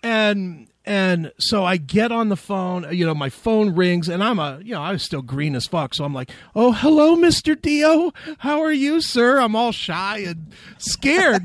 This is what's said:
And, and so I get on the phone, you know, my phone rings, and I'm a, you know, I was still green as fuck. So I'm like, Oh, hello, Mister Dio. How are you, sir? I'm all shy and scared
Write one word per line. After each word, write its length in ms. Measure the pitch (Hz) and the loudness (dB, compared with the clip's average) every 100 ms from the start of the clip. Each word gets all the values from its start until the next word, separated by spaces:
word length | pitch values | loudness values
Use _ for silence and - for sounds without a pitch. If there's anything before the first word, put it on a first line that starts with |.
And, 640 | 233 220 208 202 185 160 113 _ | -2 0 0 0 -4 -10 -20 _
and 480 | - 202 190 175 160 - | -4 0 2 0 -2 -6
so 260 | - 214 | -2 0
I 120 | 180 185 | 0 -2
get 340 | 139 202 233 | 0 0 0
on 180 | 233 220 | 0 -2
the 80 | 196 | -2
phone, 500 | - 190 180 180 175 | -4 -6 -4 -6 -6
you 120 | 180 | -2
know, 100 | 170 | 0
my 140 | 151 135 | -2 -6
phone 460 | - - 220 214 | -6 -2 2 2
rings, 340 | 170 180 175 160 | 2 2 0 -2
and 160 | 170 | -2
I'm 140 | 214 220 | 0 0
a, 220 | 147 135 | -4 -8
you 100 | 208 | -10
know, 80 | 202 | -8
I 120 | 156 | -6
was 100 | 190 | -6
still 200 | - 147 | -6 -8
green 320 | 123 131 151 | -6 -4 -4
as 120 | 131 - | -4 -4
fuck. 280 | 175 143 | -4 -4
So 100 | - | -6
I'm 100 | 143 | -6
like, 160 | 135 127 - - | -6 -10 -16 -10
Oh, 180 | 208 240 | 2 2
hello, 420 | 214 254 302 302 | 4 4 6 6
Mister 400 | 339 339 294 - | 6 4 4 0
Dio. 580 | 302 339 294 302 320 339 - - 302 | -2 0 2 4 4 2 -4 -16 -8
How 240 | 269 294 | -2 0
are 100 | 311 | 0
you, 280 | 302 277 330 | 0 0 0
sir? 380 | - 247 240 277 | 0 2 4 4
I'm 160 | 240 | 2
all 180 | 220 240 | 0 -2
shy 460 | - - 165 196 214 | -4 -8 -6 -6 -6
and 340 | 190 165 160 - - - | -8 -10 -14 -20 -20 -14
scared 640 | - - 277 349 349 208 | -8 -4 0 2 2 2